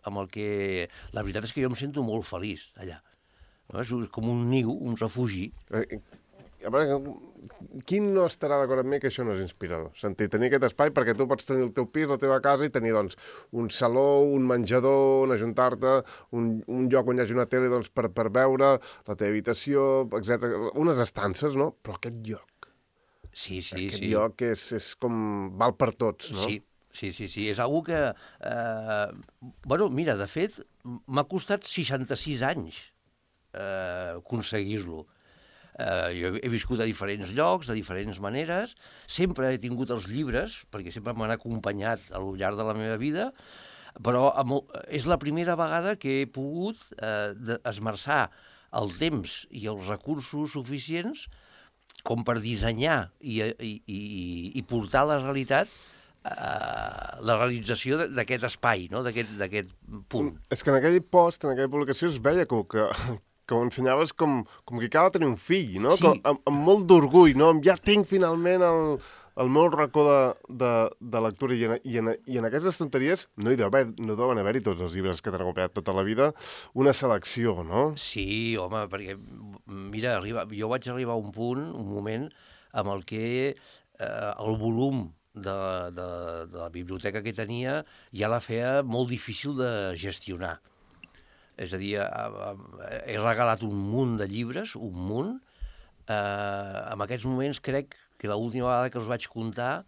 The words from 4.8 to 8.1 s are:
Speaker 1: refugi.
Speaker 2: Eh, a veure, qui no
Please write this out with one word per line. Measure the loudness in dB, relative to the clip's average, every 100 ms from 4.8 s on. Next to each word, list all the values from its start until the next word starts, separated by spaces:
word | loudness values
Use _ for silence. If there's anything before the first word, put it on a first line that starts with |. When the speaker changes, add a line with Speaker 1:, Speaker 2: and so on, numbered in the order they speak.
| -4 -4
Speaker 1:
refugi. | -4 -2 -2 -2 -8 -12 -6
Speaker 2:
Eh, | -4 -4 -8 -14 -20 _ -20 -20 -12
a | -2
veure, | 2 2 0 -4 -12 -18 -20 -20 -20 -16 -12
qui | -2 0
no | 2